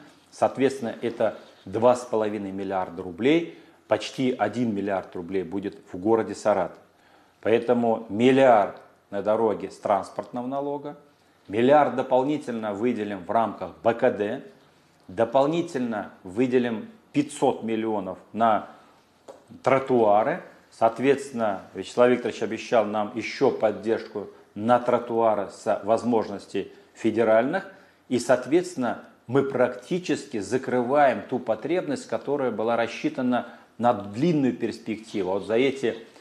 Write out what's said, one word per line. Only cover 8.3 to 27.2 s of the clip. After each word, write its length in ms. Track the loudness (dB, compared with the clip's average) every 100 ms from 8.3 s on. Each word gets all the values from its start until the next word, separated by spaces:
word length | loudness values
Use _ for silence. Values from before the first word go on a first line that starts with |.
| 6 8 6 4 -4 -20 _ _
на 120 | -4
дороге 480 | 0 2 2 0 -6
с 60 | -6
транспортного 720 | 0 0 -2 -10 -8 -8 -6
налога, 500 | -6 -6 -8 -10 -14 _ _ _ _ -8
миллиард 480 | 0 6 6 4 0
дополнительно 760 | 0 2 2 -2 -4 -6 -6
выделим 520 | -2 -2 -2 -4 -6
в 60 | -2
рамках 420 | 0 0 -4 -12 -4
Б 120 | -2
К 160 | 2 2
Д, 320 | 2 -2 -4 -10 -20 _ _ _ _ -10
дополнительно 1040 | -2 2 2 2 0 -2 -4 -4 -4 -8 -14
выделим 640 | -6 0 2 2 2 -4 -10 -18 _
пятьсот 500 | -2 -2 0 2 2
миллионов 560 | -2 -4 -2 -4 -6 -10 -10
на 360 | 0 2 2 -2 -14 -20 _ _ _ -20 -20 _ -6
тротуары. 800 | 2 2 4 4 6 4 2 -2 -8 -20 _
Соответственно, 920 | 0 0 2 2 2 -2 -4 -2 -2 -8
Вячеслав 340 | -12 -4 4 4
Викторович 340 | 4 0 -4
обещал 440 | -4 -6 0 2 2
нам 260 | -2 -4
еще 360 | -6 -8 0 0
поддержку 800 | 2 0 0 -2 -2 -4 -10 -10 -14 _
на 240 | -4 2 2
тротуары 720 | 4 0 0 0 2 0 -4
с 300 | -6 -4 -2
возможностей 880 | 0 0 2 0 -2 -6 -8 -6 -6 -12 -20
федеральных. 760 | -4 -2 2